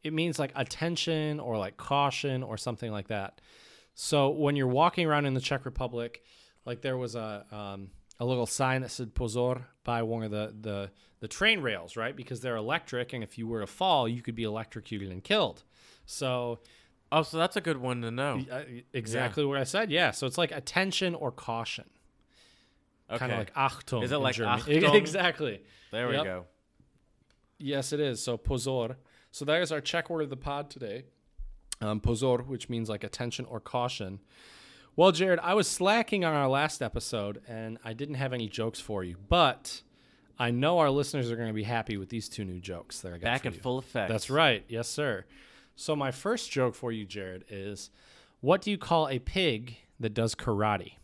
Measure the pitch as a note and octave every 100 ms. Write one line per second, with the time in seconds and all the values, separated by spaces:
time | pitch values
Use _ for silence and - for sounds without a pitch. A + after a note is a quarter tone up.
0 | D#3 D#3 E3+ D#3 C#3 - C3 - E3 E3+
1 | - D#3+ D3+ D3+ B2 A2 F#2+ - - C#3
2 | C#3+ - C#3+ C3 B2 A2 - A2+ A#2 G#2
3 | F#2+ G#2+ G2 - - - - - _ -
4 | - D3 C#3 D3+ C#3+ C#3+ C3 B2 E3 -
5 | E3 D3 C#3+ C3 C3 C#3 C3+ C3 C3 A#2+
6 | A#2 - _ - - _ - B2 C3+ C3
7 | B2 A#2 A2 G#2 G2+ G#2+ G2+ G2 G2 -
8 | _ - A#2+ B2+ A#2 - C3 C3 B2+ -
9 | A#2+ - B2 A2 B2 B2 B2 _ - A#2
10 | A2+ A2+ A2 G#2 G#2+ G#2+ G#2+ G2+ G2 _
11 | _ _ A2 - G#3 A3 C3+ G2+ E2+ -
12 | A2+ C#3+ A#2+ A#2+ B2 A2+ G#2+ D#3+ - B2+
13 | A#2+ C3 G#2+ - A2+ A2+ G2+ - F#3+ D#3
14 | A#2 A#2+ A#2 A#2 A2 G#2+ A2+ - - G#2+
15 | G2 F#2 - G#3+ D3 E2 _ _ - -
16 | - - C3+ B2+ A#2+ A#2+ - - _ _
17 | _ D3+ D#3 D#3+ F3 G#3 E3 C#3+ B2+ B2
18 | A#2 A#2 C#3+ C3 C3 B2+ C#3+ A#2+ B2 C3+
19 | A2 A#2 B2+ G2+ C#3+ C#3 C3+ F#3+ A3+ D#3
20 | E3 - C3 C3 E3 D#3 - - F#3+ F3+
21 | F#3 E3+ C3+ - - A#2 A2+ - - _
22 | _ _ _ _ - _ _ _ _ _
23 | _ A#2 B2 G#2 G#2 - C3+ - - B2
24 | A#2+ C#3+ C3 A#2+ A2+ A#2+ C3 D3+ G3 G#3
25 | G3 F3+ F3+ D#3 C#3+ G2+ - - - G#2+
26 | B2 C3+ B2 F#2 F2 _ _ _ _ _
27 | _ _ _ _ _ _ C#3 C#3 C3 D3
28 | D3 A#2 - A#2 - C3+ B2 C3 A2+ B2+
29 | _ _ _ - C#3+ D#3+ E3+ D#3 - E3+
30 | D#3+ E3 D3+ C3 C#3+ C#3+ C#3+ - A#2 A2+
31 | C3 _ _ - - - _ - G#2+ G#2+
32 | A#2+ A2+ C3 B2 B2+ C3 - A#2+ A2 G#2
33 | G#2+ - A#2+ - B2 A#2 - B2+ A#2+ -
34 | G2 G2 _ - - - - - - -
35 | F3+ D#3+ F#3+ F3 E3+ G3+ F#3+ - F#3 A3
36 | A3+ G#3 E3+ D3+ C#3 C3+ D3 - A#2 -
37 | - A#2 G2+ G#2 - A2+ A2+ A2+ A2+ A2+
38 | C#3+ C#3 C3+ B2 A2 - A2+ - - G#2
39 | F#2 F2 G2+ E3+ D3+ A#2+ - - - _
40 | _ _ _ - A#2+ A#2+ C#3+ F3 D3+ C#3
41 | C#3 D3 A#2+ A#2 A2+ G#2+ G#2 A#2 A2 G#2
42 | F#2 A#2 G#2 - G2 F2+ F2+ F2 - -
43 | F#2 F2 F#2+ B2+ - F2 C3 B2+ C3 B2
44 | F#2+ A2 - C#3 D#3+ A2 - A2+ A#2 -
45 | D3 G2+ - - - - - - - D3+
46 | C3+ B2+ G3+ A#3 - C#3+ B2+ A2+ B2 A2+
47 | G2+ G#2 F#2 F#2 - G2+ G2 G2+ - _
48 | - - - _ B2+ F#3+ G#3 G3+ - E3+
49 | D3+ C3 - F#3+ F3+ A2 B2 A#2 _ _
50 | A2+ G#2+ A2+ - - G#2 G#2+ G2+ - -